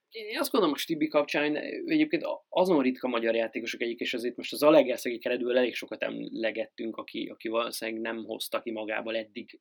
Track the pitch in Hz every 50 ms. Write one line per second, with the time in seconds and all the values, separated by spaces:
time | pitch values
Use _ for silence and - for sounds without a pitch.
0 | _ _ - 226 214 208 233 311 294 - - 247 190 156 139 - - - 165 151
1 | 151 156 - 151 143 - - 151 147 151 151 - - - - - - - 160 151
2 | 151 151 - 160 - - - - _ - - - 185 185 175 147 127 127 127 -
3 | - 127 123 117 113 113 113 113 113 110 - 117 110 - - - 123 117 117 120
4 | 123 - - 120 113 123 123 - 117 - - - 147 151 160 156 143 123 120 110
5 | - 127 120 113 - 123 120 - 120 123 123 127 127 117 110 - - - 110 -
6 | 120 113 113 113 113 117 - 117 113 110 104 113 107 - _ - 120 113 110 -
7 | 107 - - 117 - - 107 - - 113 113 117 117 117 113 - 113 113 113 113
8 | 113 113 113 113 110 101 110 - - - - 110 - 117 110 110 110 104 107 107
9 | 107 113 113 113 110 107 104 117 104 - - -